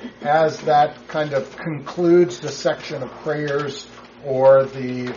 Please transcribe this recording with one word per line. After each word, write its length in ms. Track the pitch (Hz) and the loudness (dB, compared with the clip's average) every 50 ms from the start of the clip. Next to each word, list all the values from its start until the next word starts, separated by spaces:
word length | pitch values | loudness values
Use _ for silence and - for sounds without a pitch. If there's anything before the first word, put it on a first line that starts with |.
| - - - - | -16 -16 -14 -8
as 380 | - 147 151 160 160 156 135 - | -2 0 2 2 2 2 0 -2
that 480 | 151 156 151 147 147 151 - - - - | -2 2 4 4 4 2 0 -8 -14 -8
kind 240 | - 156 151 147 | -4 -4 -4 -2
of 240 | 139 135 113 - - | -2 -4 -4 -6 -10
concludes 840 | - - 170 156 139 143 - - 175 175 170 170 175 175 180 - - | -12 -10 -8 -8 -10 -10 -10 -4 0 2 4 6 6 4 4 0 -8
the 120 | 151 139 | -10 -10
section 520 | - - - 165 147 - - - 156 135 | -8 -4 -4 -4 -4 -4 -8 -10 -10 -10
of 80 | 131 123 - - - | -10 -12 -12 -10 -6
prayers 640 | 160 151 151 147 147 143 147 147 139 - - - - - - - - - - - | -6 -4 -4 -4 -4 -4 -4 -4 -6 -8 -12 -14 -18 -20 -20 -20 -20 -20 -12 -8
or 420 | - 131 131 131 135 135 135 135 | -4 0 4 6 8 8 8 6
the, 420 | 131 131 135 127 123 127 123 123 123 117 | 2 -4 -8 -8 -6 -6 -6 -8 -8 -10